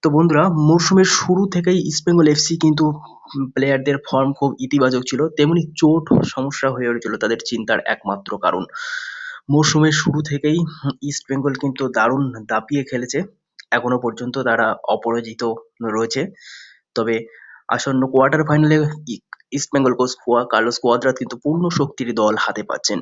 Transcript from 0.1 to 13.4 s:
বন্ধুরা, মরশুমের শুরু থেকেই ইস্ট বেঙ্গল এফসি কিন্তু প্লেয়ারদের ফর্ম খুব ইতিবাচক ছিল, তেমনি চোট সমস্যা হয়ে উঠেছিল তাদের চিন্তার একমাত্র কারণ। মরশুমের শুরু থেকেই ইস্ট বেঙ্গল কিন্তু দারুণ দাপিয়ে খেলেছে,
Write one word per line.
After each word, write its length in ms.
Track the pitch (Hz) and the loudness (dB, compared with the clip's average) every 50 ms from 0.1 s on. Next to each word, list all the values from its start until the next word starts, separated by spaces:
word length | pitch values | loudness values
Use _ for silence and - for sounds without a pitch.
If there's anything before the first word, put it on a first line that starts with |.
বন্ধুরা, 340 | 143 151 165 170 160 147 165 190 | 4 4 4 4 4 4 4 4
মরশুমের 560 | 175 156 151 151 165 170 170 - 190 190 185 | 2 4 4 6 4 4 4 4 4 6 6
শুরু 380 | 185 - - - - 180 185 202 196 | 4 2 -2 0 0 2 2 2 0
থেকেই 280 | 196 180 170 185 185 185 160 | 0 -2 0 2 2 2 0
ইস্ট 160 | 151 151 - - | -2 -4 -4 0
বেঙ্গল 220 | - 170 170 160 151 | 2 4 6 6 6
এফসি 260 | 151 147 - - 165 | 4 2 0 -2 -2
কিন্তু 280 | 170 - 156 151 147 160 151 151 151 - - - - _ - - 139 135 131 | 2 2 2 4 4 2 0 0 -2 -10 -20 -20 -20 _ -12 -6 -6 -6 -4
প্লেয়ারদের 460 | - 139 131 139 139 135 131 143 139 139 | -2 -2 0 2 2 0 0 0 -2 -2
ফর্ম 320 | - - - 131 135 139 139 | -4 -2 0 0 2 2 0
খুব 180 | - - 139 - - | 0 -2 -2 -2 -2
ইতিবাচক 420 | 127 127 - 143 131 127 127 127 123 | -6 -2 2 2 2 4 2 0 -2
ছিল, 140 | - - 123 147 160 | -2 -2 -2 -2 -2
তেমনি 340 | 156 - 147 147 170 175 156 - - | 2 2 2 4 4 2 0 -2 -2
চোট 280 | - - 151 156 165 156 - - - - | 2 4 4 4 4 2 2 2 2 2
সমস্যা 440 | - - - 131 139 143 - - 135 | 0 -4 -6 -6 -6 -6 -2 -2 -2
হয়ে 180 | 131 123 127 120 | -2 -2 -2 -2
উঠেছিল 260 | 120 117 - 104 110 | -2 -2 -4 -6 -6
তাদের 220 | 110 - 107 113 113 - | -2 -2 -2 -2 -2 -4
চিন্তার 320 | - 120 113 110 107 113 104 - | -6 -6 -6 -2 -2 -2 -2 0
একমাত্র 440 | 104 - - - 98 98 101 98 - 107 101 | -4 -6 -4 -4 -6 -6 -6 -6 -10 -10 -2
কারণ। 240 | - - 80 92 92 - - - - - - - - - - - - - - - _ - | -2 -2 0 -2 -4 -6 -10 -12 -12 -10 -10 -10 -10 -12 -14 -14 -14 -14 -16 -16 _ 0
মরশুমের 420 | 139 147 156 151 - 156 151 156 151 | 2 2 4 4 4 4 4 4 2
শুরু 260 | - - - 139 147 147 | 2 0 0 -2 -2 -2
থেকেই 360 | 151 143 143 - 151 156 170 170 151 - - - 139 135 - - | -4 -6 -2 0 0 0 0 0 -2 -6 -6 -6 -6 -6 -4 -8
ইস্ট 200 | 143 143 - - _ | -8 -8 -8 -8 _
বেঙ্গল 260 | 135 135 131 143 135 | -6 -2 -2 -2 -4
কিন্তু 280 | 135 - 139 131 131 139 127 | -2 -4 -6 -4 -4 -6 -4
দারুণ 340 | 120 117 107 117 131 135 139 131 117 113 107 | 0 0 0 2 2 0 -2 -4 -4 -10 -8
দাপিয়ে 380 | 107 113 110 110 - 143 143 131 | -4 -4 -4 -4 -2 -4 -4 -4
খেলেছে, 340 | - - 123 123 120 - 143 185 - _ _ | -4 -6 -6 -6 -4 -4 -6 -6 -6 _ _